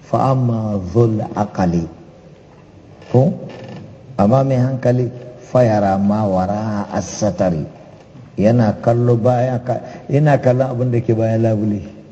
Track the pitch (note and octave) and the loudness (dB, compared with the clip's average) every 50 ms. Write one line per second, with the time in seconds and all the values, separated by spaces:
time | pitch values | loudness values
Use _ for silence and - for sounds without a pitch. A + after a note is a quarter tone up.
0 | - - - A#2 A2+ C3 C3+ C3 B2 A#2+ A#2 A2 A2 G#2+ G#2 G2 F#2 F2+ F2+ A#2 | -6 -4 -2 0 0 0 0 2 0 0 0 -2 -2 -2 -4 -4 -4 -2 2 2
1 | A#2+ A#2 A2 G#2+ - - - G2 G#2 G#2 - - F#2+ F2 E2 E2+ E2 D#2 - - | 2 2 2 -2 -4 -6 -4 -4 -4 -4 -2 -2 0 0 0 -2 -4 -4 -10 -18
2 | - - - - - - - - - - - - - - - - - - - - | -20 -20 -20 -20 -20 -20 -20 -20 -20 -20 -20 -20 -20 -20 -20 -20 -20 -20 -20 -20
3 | - - - B2 C3+ F3+ G#3 - - - - - - - - - - - - - | -18 0 2 2 2 2 0 -4 -12 -14 -14 -16 -16 -16 -16 -16 -18 -18 -20 -20
4 | - - - - G2 G#2 B2 C3+ C3+ C3+ C3+ B2 B2 C3 C3+ B2 B2 B2 B2 B2+ | -20 -12 -2 0 2 4 4 4 2 2 2 0 0 0 -2 0 0 0 2 2
5 | B2 A#2 - - - - - - - - - - B2 A2+ G#2+ G#2 G2+ G2 F#2+ F#2+ | 0 -2 -6 -10 -18 -18 -20 -20 -20 -2 2 2 4 4 4 2 2 2 2 2
6 | G2+ G2+ G#2 G#2+ A2 G2+ F#2+ F#2 F#2 F#2 G2+ G#2 A2 A2 G#2 G2+ G2+ - D2 G2+ | 2 2 2 2 0 0 0 0 0 0 -2 -4 -4 -4 -4 -6 -6 -4 -6 -6
7 | G2 - - - G#2+ G#2 F2+ - G2+ F#2 E2 D#2 C#2+ - - - - - - - | -6 -6 -6 -4 -2 -2 0 0 0 0 0 -2 -4 -8 -12 -20 -20 -20 -20 -20
8 | - - - - - - - - F#2 G#2+ A#2+ B2 A2+ G#2 F#2+ - - - A#2 A#2+ | -20 -20 -20 -20 -20 -14 -4 0 2 2 4 4 2 2 0 0 0 0 2 2
9 | A#2+ A#2+ A#2+ A#2 G#2+ B2 B2 A#2+ B2 C3 B2+ A2+ - B2+ A#2 A2+ - - - - | 2 2 2 2 2 2 2 2 0 -2 -2 -4 -4 -4 -6 -6 -6 -12 -18 -18
10 | - - C#3+ C#3+ D3+ D3+ C#3+ B2+ - B2+ B2 B2+ C3 C3 C3 A#2 B2+ B2+ A#2+ A#2+ | -8 -2 0 2 4 4 2 4 2 2 2 2 0 -2 -2 -2 -2 0 0 0
11 | A#2 - A2+ G#2+ A2+ A2+ A2+ A2+ A2+ A2+ A2 G#2 G#2+ G#2+ G#2 G2+ - - - - | 0 0 0 0 2 0 0 2 2 2 2 0 0 -2 -2 -4 -6 -10 -18 -20
12 | - - | -20 -20